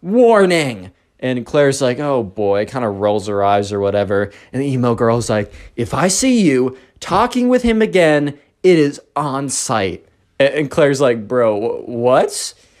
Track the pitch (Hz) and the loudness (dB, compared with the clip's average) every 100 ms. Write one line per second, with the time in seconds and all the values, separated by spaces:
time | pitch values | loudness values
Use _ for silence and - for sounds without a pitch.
0 | 170 233 233 214 190 170 139 107 90 - | -2 2 4 6 4 2 -2 -6 -14 -20
1 | _ _ 127 123 117 151 143 135 131 123 | _ _ -6 -6 -2 2 2 2 -2 -2
2 | 147 135 104 - 101 101 104 127 113 98 | -2 -2 -4 -4 -2 0 -2 -4 -4 -2
3 | 104 104 98 101 101 101 101 101 98 101 | 0 0 -2 -2 0 0 0 -4 -2 -2
4 | 98 101 101 - - 127 139 131 123 117 | -2 -2 -4 -8 -12 -6 -4 -2 0 0
5 | 117 120 113 107 104 - - - 117 135 | 0 0 0 -2 -4 -10 -14 -8 -6 -2
6 | 180 - 262 247 175 131 127 131 - _ | -2 0 2 2 4 2 0 -4 -18 _
7 | - 180 240 247 247 254 240 220 220 180 | -2 0 0 0 0 2 2 0 2 2
8 | 160 147 143 139 _ _ 185 175 143 147 | 4 2 0 -6 _ _ 2 4 2 -2
9 | - - 147 135 139 - - 113 98 98 | -10 -6 -4 -4 -6 -6 -4 -2 -2 -6
10 | _ _ _ - 139 151 143 - 143 135 | _ _ _ 0 0 0 -4 2 2 2
11 | 139 117 101 123 117 104 117 62 - 120 | 0 0 -2 0 0 0 -4 -6 -8 -2
12 | 123 139 415 - - - _ _ | 2 2 2 -4 -12 -14 _ _